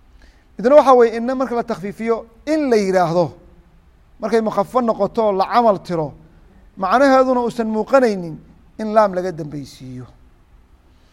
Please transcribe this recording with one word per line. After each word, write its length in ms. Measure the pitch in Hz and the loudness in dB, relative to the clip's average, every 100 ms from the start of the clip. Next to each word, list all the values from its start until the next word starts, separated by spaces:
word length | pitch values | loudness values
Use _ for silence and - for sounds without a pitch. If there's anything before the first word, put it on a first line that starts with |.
| _ _ - _ _ - | _ _ -20 _ _ -2
Midna 180 | 214 294 | 6 6
waxaa 180 | 262 | 8
weeye 240 | 254 233 226 | 6 4 0
inna 180 | 233 262 | -6 -4
marka 200 | 262 240 | -4 -4
la 80 | |
takhfiifiyo 640 | 233 208 202 196 226 226 233 _ - | -6 -8 -8 -8 -4 -4 -6 _ -4
in 240 | 311 277 | -2 2
la 60 | 220 | 0
yidhaahdo, 540 | 190 185 170 170 156 - - _ _ _ _ _ _ _ | 2 0 0 0 -2 -6 -20 _ _ _ _ _ _ _
markay 220 | 214 226 | -2 -2
mukhafafo 400 | 220 208 202 254 | -2 -4 -2 -2
noqoto 500 | 233 208 196 - 220 | -2 -2 -2 0 0
la 140 | 190 185 | 0 0
camal 240 | 214 233 185 | 2 2 0
tiro, 300 | - 175 147 - - _ _ _ - - | -4 -6 -6 -10 -20 _ _ _ -20 -8
macnaheeduna 640 | 190 233 277 262 262 247 | -2 2 4 4 2 0
uusan 260 | 240 214 220 | -4 -6 -4
muuqanaynin 680 | 220 202 269 247 196 170 151 - - _ - | -4 0 2 2 -2 -8 -14 -20 -20 _ -10
in 140 | 214 | 0
laam 200 | 214 208 | 2 2
laga 180 | 180 185 | -2 -6
dambaysiiyo. 720 | 165 156 147 131 - 127 127 123 _ _ _ _ _ _ _ _ _ _ | -8 -12 -12 -16 -18 -18 -18 -18 _ _ _ _ _ _ _ _ _ _